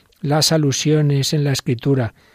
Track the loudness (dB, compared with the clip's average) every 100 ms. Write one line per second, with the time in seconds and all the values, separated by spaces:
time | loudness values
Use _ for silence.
0 | _ -10 -2 0 2 2 0 0 0 2
1 | 2 0 0 -2 0 -2 -4 -2 0 0
2 | -2 _ _